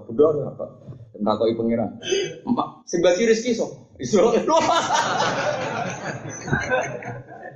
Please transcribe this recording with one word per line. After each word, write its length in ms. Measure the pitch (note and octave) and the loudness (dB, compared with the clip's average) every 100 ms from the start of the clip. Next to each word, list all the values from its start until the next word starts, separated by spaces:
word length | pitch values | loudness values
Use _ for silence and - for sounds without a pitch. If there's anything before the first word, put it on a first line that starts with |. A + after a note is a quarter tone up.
Bendahara 480 | - A#2 D#3 D3 A#2 | 0 4 4 4 -4
apa? 160 | - - - - - - | -8 -12 -12 -18 -18 -16
Sing 80 | G#2 | -2
takoki 320 | G#2 G#2+ A2+ | 0 2 2
pangeran. 460 | A#2 A2+ A#2 G2+ - - G4 F#4+ - | 2 0 0 -2 -6 -4 -2 -2 -4
Empat, 260 | - - - - - | -2 -2 -2 -8 -6
sing 160 | F3 F3 | 2 4
bagi 160 | F3+ A3+ | 4 4
rezeki 240 | A3 B3 | 4 2
sapa? 220 | G#3+ D3 - - - | -2 -4 -8 -18 -12
Israil. 400 | C3 G3 A3 A3 | 2 4 6 4
<laughs> 100 | D4 D#4+ - E4+ - - - - - - - - - A#3 F#3 - - - - - C#3+ - - C4 C3+ B2 A#2+ - - - - | 4 2 4 2 2 0 0 0 0 -2 -2 -2 -4 -6 -6 -8 -10 -10 -12 -12 -4 -4 0 -2 -2 -8 -12 -12 -14 -18 -18